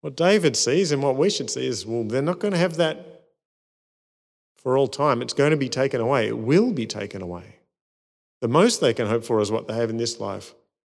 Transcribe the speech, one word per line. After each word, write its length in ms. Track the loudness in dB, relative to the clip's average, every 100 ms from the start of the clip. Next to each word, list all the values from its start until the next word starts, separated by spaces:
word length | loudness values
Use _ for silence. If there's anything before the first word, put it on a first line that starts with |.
What 140 | -10 2
David 400 | 4 6 4 2
sees 360 | 2 2 2
and 120 | 0
what 120 | 0 2
we 140 | 2
should 220 | 0 -6
see 160 | -4 -4
is, 180 | -4 -4
well, 180 | -4
they're 200 | -2 0
not 160 | 0 -2
gonna 180 | -2 2
have 180 | 0 2
that 460 | -2 -2 -14 -20 _ _ _ _ _ _ _ _ _ _ _ _ _ _
for 200 | 0 2
all 120 | 2
time. 340 | 2 2 2
It's 100 | -2
gonna 240 | 2 2 2
be 140 | 0
taken 320 | -2 -2 0
away. 260 | 0 0 0
It 120 | -2
will 340 | 2 4 4
be 140 | 0 -6
taken 340 | -6 -8 -8
away. 360 | -10 -10 -14 -20 _ _ _ _ _ _ _ _
The 80 | 0
most 340 | 4 4 4
they 140 | 0 0
can 100 | 0
hope 180 | -2
for 160 | 0 0
is 100 | 0
what 160 | -2 -4
they 80 | -4
have 160 | -2
in 60 | -2
this 220 | -4 -6
life 360 | -8 -8 -12 _ _ _